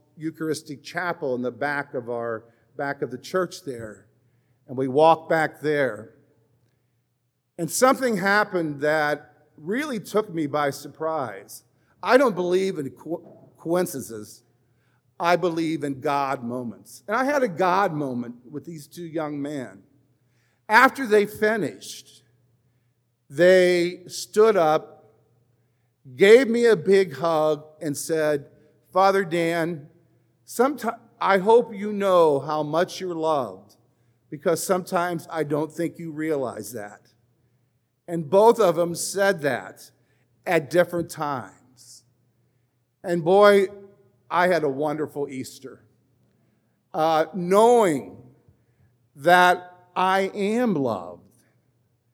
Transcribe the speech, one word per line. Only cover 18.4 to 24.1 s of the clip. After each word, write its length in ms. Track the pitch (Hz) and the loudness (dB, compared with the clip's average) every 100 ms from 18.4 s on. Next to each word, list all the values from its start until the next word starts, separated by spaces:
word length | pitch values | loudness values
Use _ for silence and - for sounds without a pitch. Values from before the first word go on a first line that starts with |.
| 120 | -16
with 140 | 147 | -16
these 220 | - 165 147 | -14 -18 -18
two 180 | 170 | -16
young 360 | 170 156 151 147 | -10 -6 -6 -6
men. 420 | 143 147 113 101 _ _ _ _ _ _ _ _ - | -8 -8 -10 -16 _ _ _ _ _ _ _ _ 2
After 380 | 220 262 269 240 | 4 4 2 0
they 200 | 208 202 | 2 2
finished, 960 | - 214 220 135 98 - - - - _ _ _ _ _ _ _ _ _ _ _ | -2 -2 -2 -4 -8 -18 -18 -20 -20 _ _ _ _ _ _ _ _ _ _ _
they 720 | 143 180 185 180 180 175 180 | 4 6 8 6 2 0 -6
stood 480 | - | -14